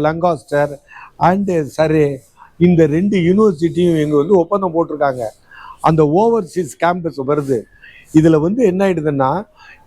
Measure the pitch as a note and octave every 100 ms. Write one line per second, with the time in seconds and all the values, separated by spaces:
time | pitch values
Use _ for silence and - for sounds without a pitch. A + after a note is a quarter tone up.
0 | D3+ E3 F3 D3+ - D3 D3 C#3 _ -
1 | - - E3 F#3+ F#3+ E3+ C#3 - D#3+ D#3
2 | C#3+ C3+ - _ - - F3 E3+ D#3 D#3
3 | G3+ G3 E3+ F#3+ G#3+ D3+ E3 D3+ F3 D#3+
4 | D3+ D3 D#3 G3 E3+ G3+ F#3+ D#3+ D#3+ D3
5 | C#3+ B2+ A2+ - _ - - - D3 D#3+
6 | D3+ E3+ A3+ A#3 E3+ F3+ D3+ - E3+ F3+
7 | E3 C#3 C3 D3+ C#3 A#2+ - _ - -
8 | - D#3+ E3 D#3 E3 A#3 G#3+ F#3 G3 E3+
9 | D3+ C#3 C3 E3 A3 _ - -